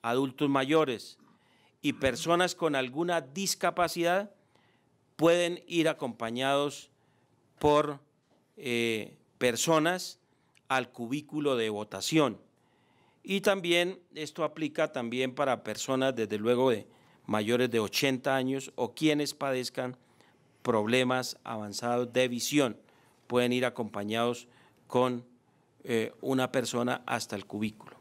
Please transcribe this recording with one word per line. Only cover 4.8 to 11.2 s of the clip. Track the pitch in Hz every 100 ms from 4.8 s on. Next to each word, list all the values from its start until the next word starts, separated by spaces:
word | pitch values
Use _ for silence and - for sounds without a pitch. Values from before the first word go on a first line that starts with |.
| _ _ _ -
pueden | 165 175 170 175 -
ir | 170 156
acompañados | 151 131 117 113 120 135 139 143 139 - _ _ _ _ _ _ _
por, | 147 147 147 143 _ _ _ _ _ -
eh, | 127 117 117 110 - - _ _
personas | 127 117 - 160 156 180 - - _ _ _ _ _
al | 131 120
cubículo | - 117 143